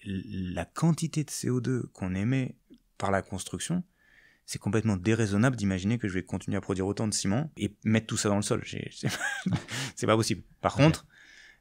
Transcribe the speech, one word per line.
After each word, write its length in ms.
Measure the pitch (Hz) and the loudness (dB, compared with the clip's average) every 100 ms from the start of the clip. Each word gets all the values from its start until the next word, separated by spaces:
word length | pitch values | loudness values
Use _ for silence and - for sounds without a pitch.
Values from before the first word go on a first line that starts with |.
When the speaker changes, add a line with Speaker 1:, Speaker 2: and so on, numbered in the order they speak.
Speaker 1:
l-, 500 | 101 95 - 95 92 | -8 -8 -6 -8 -6
la 100 | 85 | -6
quantité 600 | 85 - 160 151 - - | -6 0 2 2 0 -4
de 60 | 143 | -4
C 200 | - 127 | -4 -2
O 100 | 123 | 0
deux 220 | 120 127 - | 0 -2 -4
qu'on 220 | - 92 | -6 -4
émet 420 | 92 107 135 127 - _ - _ - | 0 2 0 -2 -8 _ -20 _ -4
par 140 | 98 | 0
la 100 | 98 | 0
construction, 600 | - 95 - 90 - 175 - _ _ _ _ _ - | 0 -8 -6 -6 -2 -4 -4 _ _ _ _ _ -12
c'est 140 | - | -6
complètement 360 | - 110 110 95 | 0 2 2 2
déraisonnable 600 | 92 110 110 101 127 123 | 2 2 4 4 2 2
d'imaginer 420 | 101 95 98 120 | 0 0 0 0
que 80 | 104 | -2
je 80 | |
vais 80 | 92 | -4
continuer 340 | - 98 - 101 | -4 -6 -4 -4
à 40 | |
produire 260 | - 92 95 | -2 -2 0
autant 220 | 101 110 | 0 -2
de 40 | |
ciment 400 | - 101 98 156 - | 0 0 0 0 -4
et 180 | 101 - | -6 -2
mettre 220 | 110 110 113 | 2 2 2
tout 100 | 110 | 0
ça 120 | 107 | 2
dans 80 | 101 | 2
le 60 | |
sol. 200 | 104 113 | 0 -2
J'ai, 240 | - - - | -4 -8 -10
c'est, 160 | - - - 831 807 - | -6 -4 -2 -4 -4 -2
<laughs> 460 | 180 - 120 135 - | -2 -4 -8 -8 -2
c'est 100 | 107 | 2
pas 80 | 110 | 4
possible. 280 | 110 92 - - | 4 -2 -6 -2
Par 160 | 95 - | 0 6
Speaker 2:
Ok. 60 | |
Speaker 1:
contre, 240 | 147 151 - - - - - - | 6 4 -4 -20 -20 -20 -20 -2